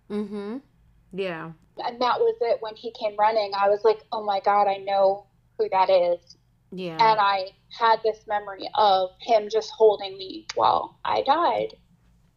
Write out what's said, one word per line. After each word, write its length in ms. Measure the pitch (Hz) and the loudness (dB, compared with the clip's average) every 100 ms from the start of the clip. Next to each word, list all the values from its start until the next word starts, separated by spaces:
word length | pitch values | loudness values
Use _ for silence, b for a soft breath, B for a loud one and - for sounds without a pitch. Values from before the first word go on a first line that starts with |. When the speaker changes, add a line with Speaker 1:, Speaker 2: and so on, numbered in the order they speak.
| - | -10
Speaker 1:
Mm-hmm. 460 | 208 208 208 202 254 - _ _ _ _ | -8 -6 -8 -10 -10 -14 _ _ _ _
Yeah. 400 | 180 190 165 160 160 _ - | -8 -8 -8 -12 -16 _ -10
Speaker 2:
And 160 | - 240 | -8 -2
that 180 | 247 233 | 0 2
was 180 | 233 220 | 0 0
it. 180 | 233 - | -2 -2
When 140 | 220 | -6
he 160 | 220 233 | -12 -14
came 240 | - 214 208 | -8 -6 0
running, 360 | 214 226 202 196 | 0 2 -2 0
I 100 | 202 | 2
was 140 | 202 | 2
like, 160 | 220 214 - | 2 0 -4
"Oh 140 | 226 | -6
my 160 | 208 196 | -4 -2
God, 260 | 202 208 202 | 2 2 2
I 120 | 196 | -2
know 480 | 196 196 190 202 - _ _ - | -2 2 2 2 -8 _ _ -6
who 100 | 214 | -2
that 180 | 190 190 | 0 4
is." 480 | 190 175 175 _ _ _ _ _ | 4 4 0 _ _ _ _ _
Speaker 1:
Yeah. 200 | 180 180 160 | -12 -6 2
Speaker 2:
And 180 | 220 214 | 2 4
I 280 | 202 196 190 - _ - | 2 0 -4 -14 _ -2
had 200 | 226 226 | 2 2
this 160 | 226 214 - | 0 -4 -6
memory 400 | 208 202 190 - - | -6 -6 -12 -6 2
of 340 | 208 190 185 - | 4 4 0 -6
him 280 | - 220 208 | 0 0 2
just 220 | 220 214 - | -4 -2 4
holding 400 | 220 196 196 196 | 4 4 -4 -12
me 300 | 190 - - | -14 -14 -8
while 460 | - - - - _ | 0 2 2 -2 _
I 180 | - - | -4 -2
died. 520 | - 311 320 214 110 - _ _ _ _ _ | 0 0 0 -2 -4 -10 _ _ _ _ _